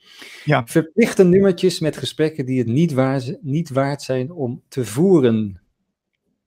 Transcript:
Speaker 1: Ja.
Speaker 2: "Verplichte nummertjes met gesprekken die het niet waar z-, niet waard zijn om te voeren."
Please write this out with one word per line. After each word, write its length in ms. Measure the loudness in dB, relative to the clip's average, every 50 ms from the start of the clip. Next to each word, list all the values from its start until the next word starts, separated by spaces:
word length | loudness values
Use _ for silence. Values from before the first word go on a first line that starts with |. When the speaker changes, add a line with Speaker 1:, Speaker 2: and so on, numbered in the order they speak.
| _ _ -20 -20 -20 -20 -20 -12 -4
Speaker 1:
Ja. 200 | 0 0 0 0
Speaker 2:
"Verplichte 580 | 0 0 -2 -2 0 0 0 0 2 4 4 4
nummertjes 560 | 6 6 6 4 4 2 2 0 -2 -2 0
met 180 | -4 -4 -4 -4
gesprekken 480 | -8 -10 -4 -4 -4 -4 -2 -6 -6
die 140 | -4 -2 -2
het 80 | 0 0
niet 260 | 2 2 0 0 2
waar 280 | 0 0 0 0 -4
z-, 120 | -4 -6 -10 -10
niet 280 | -8 -6 -4 -4 -4 -4
waard 320 | -2 -2 -2 -2 -4 -6
zijn 300 | -6 -4 -4 -4 -4 -6
om 320 | -6 -6 -6 -6 -6 -8 _ _
te 180 | -8 -8 -6
voeren." 760 | -6 -2 0 2 4 4 4 4 4 2 2 -2 -4 -8 -14 _ _ _ _ _ _ _ _ _ _ _ _ _ _ _ _ _